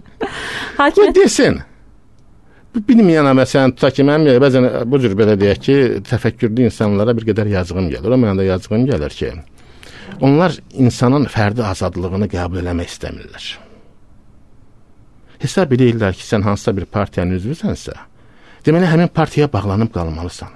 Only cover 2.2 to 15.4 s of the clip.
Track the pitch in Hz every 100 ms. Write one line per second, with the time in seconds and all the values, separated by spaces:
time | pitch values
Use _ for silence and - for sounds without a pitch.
2.2 | - - - - - 233 208 233 185 156
3.2 | 139 131 127 143 131 - 143 143 139 151
4.2 | 151 123 139 127 123 127 120 139 120 98
5.2 | 107 98 101 95 - 139 120 104 98 113
6.2 | 113 - 117 117 117 - 104 101 110 117
7.2 | 110 104 104 95 87 90 92 64 113 127
8.2 | 107 95 95 92 - 110 131 90 71 -
9.2 | - 82 - - - - - - - -
10.2 | 135 147 180 139 - - 123 - 123 143
11.2 | 123 113 104 120 104 95 90 87 87 95
12.2 | 104 87 87 90 85 85 82 - - -
13.2 | - - - - - - - - - -
14.2 | - - - - - - - - - -
15.2 | - -